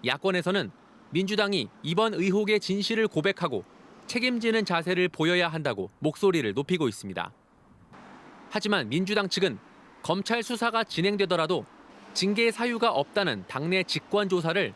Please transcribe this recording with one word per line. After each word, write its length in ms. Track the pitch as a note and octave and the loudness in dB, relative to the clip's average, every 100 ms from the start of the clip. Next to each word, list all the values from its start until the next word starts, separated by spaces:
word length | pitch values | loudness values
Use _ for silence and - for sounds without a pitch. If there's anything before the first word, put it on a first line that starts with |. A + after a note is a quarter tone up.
야권에서는 680 | B2 C#3 F#3+ F#3 F3 G3 A#2 - - - - | -2 0 0 0 0 -2 -2 -10 -20 -20 -6
민주당이 580 | D3+ F#3+ G#3 G3+ F#3+ A#2 - | -2 0 0 0 0 -4 -8
이번 320 | D3 E3+ A3 F3+ | -4 2 2 2
의혹의 440 | F#3+ G3 G#3 G#3+ | 0 2 2 0
진실을 480 | - G3 G3 A3 A3 | 0 -2 0 0 0
고백하고 560 | - E3 F#3+ E3+ A2+ - - - - - | 0 0 0 -2 -4 -8 -20 -20 -20 -8
책임지는 580 | B3 B3 A#3+ A3+ A3+ G3+ | -2 -2 0 0 0 0
자세를 440 | E3+ E3+ F3+ F3+ | -2 0 0 0
보여야 380 | - D#3+ F3+ E3+ | 2 2 4 2
한다고 420 | D#3+ C#3+ G2+ F#2 _ | 0 -2 -4 -6 _
목소리를 540 | D3+ - G3+ E3+ A2+ | -4 2 2 2 0
높이고 340 | G#2 C#3+ F3+ C#3 | -2 -2 0 0
있습니다. 440 | - G2+ F2 F2 - _ _ _ - - - - - - - - | -2 -10 -8 -8 -12 _ _ _ -20 -20 -20 -20 -20 -20 -20 -6
하지만 400 | G#3+ G#3 G3+ A2+ | -4 0 0 2
민주당 400 | C#3+ F#3 G#3+ G3 | 0 0 0 0
측은 280 | - F3+ G#2 - - - - | 0 0 0 -14 -20 -20 -14
검찰 420 | - F#3 G3 A#3 | -2 -2 0 -2
수사가 400 | A3+ A#3 A#3 A3+ | -2 -2 0 0
진행되더라도 800 | A3 - F3+ G#3 F#3+ F3 D#3 E3+ D#3+ - - - - | -2 0 0 2 0 2 2 0 -2 -18 -20 -20 -10
징계 380 | - F#3+ G#3 A#3 | -2 0 2 2
사유가 400 | A3 A#3+ A#3 A#3 | 2 -2 2 2
없다는 540 | - C#3+ - F#3 G#2+ F2+ | 2 0 0 0 -2 -4
당내 360 | C3 D#3 F#3 | -6 0 0
직권 460 | F3+ - - G3+ G3+ | 0 -4 -2 0 2
조사를 440 | F3+ E3 F3 C#3+ | 0 2 0 -2